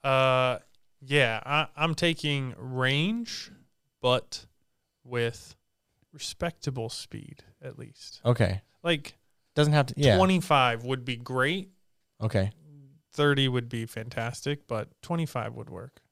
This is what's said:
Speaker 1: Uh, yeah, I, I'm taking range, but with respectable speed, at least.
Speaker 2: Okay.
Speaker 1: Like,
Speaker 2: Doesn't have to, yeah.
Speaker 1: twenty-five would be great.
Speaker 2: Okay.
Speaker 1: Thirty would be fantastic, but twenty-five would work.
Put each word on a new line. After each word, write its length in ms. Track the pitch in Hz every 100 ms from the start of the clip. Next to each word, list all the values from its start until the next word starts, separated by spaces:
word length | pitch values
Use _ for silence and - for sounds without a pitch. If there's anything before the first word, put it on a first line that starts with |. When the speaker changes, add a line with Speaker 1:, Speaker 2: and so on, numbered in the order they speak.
Speaker 1:
Uh, 560 | 139 131 131 127 127 120 _ _ _ _
yeah, 400 | 135 143 123 110
I, 220 | 131 147 147 -
I'm 180 | 165
taking 600 | 156 170 160 151 143 131 -
range, 920 | 127 127 127 139 175 233 233 - - - _ _ _ _
but 460 | 127 127 - - - _ _ _ _ _
with 500 | 127 123 117 - - - _ _ _ _ _
respectable 760 | 156 - - 170 - - 127 113
speed, 560 | - - 110 - - _ _
at 160 | 131 -
least. 420 | 117 - - -
Speaker 2:
Okay. 380 | 120 123 95 95 _ _
Speaker 1:
Like, 340 | 170 165 - _ _ _ _
Speaker 2:
Doesn't 180 | - 151
have 140 | 151 135
to, 80 | -
yeah. 200 | 143 107
Speaker 1:
twenty-five 680 | 190 185 - 143 127 117
would 200 | 123 131
be 120 | 123 117
great. 540 | 120 127 135 190 190 _ _ _ _ _
Speaker 2:
Okay. 300 | 110 104 98 - 151 147 139 _ _
Speaker 1:
Thirty 360 | - 147 139 131
would 200 | 123 120
be 180 | 120 113
fantastic, 800 | 117 110 123 117 120 143 147 _
but 220 | 113 - _
twenty-five 520 | - 170 156 127 110
would 160 | 117 -
work. 300 | 90 127 _ _